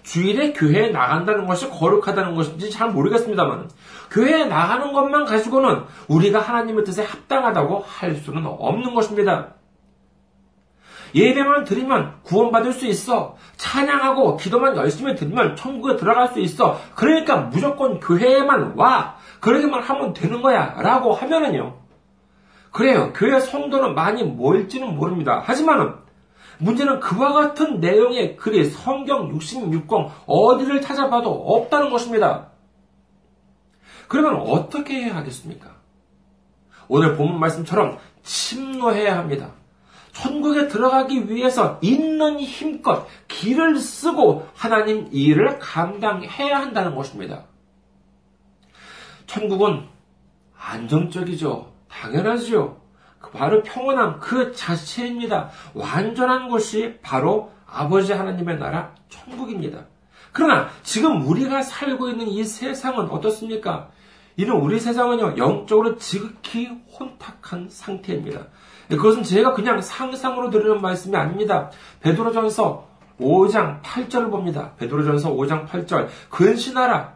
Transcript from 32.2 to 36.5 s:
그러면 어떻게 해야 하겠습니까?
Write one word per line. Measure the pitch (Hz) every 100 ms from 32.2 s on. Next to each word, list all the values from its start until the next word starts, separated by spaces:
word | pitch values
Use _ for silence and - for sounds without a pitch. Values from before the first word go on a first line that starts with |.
| 180 - - _ _ _ _ _ _ _ _ _ _ _ _ _ _ - -
그러면 | 277 302 180
어떻게 | 110 156 - 285 285 269
해야 | 233 170
하겠습니까? | 143 - 160 - - - _ _ _ _ _ _ _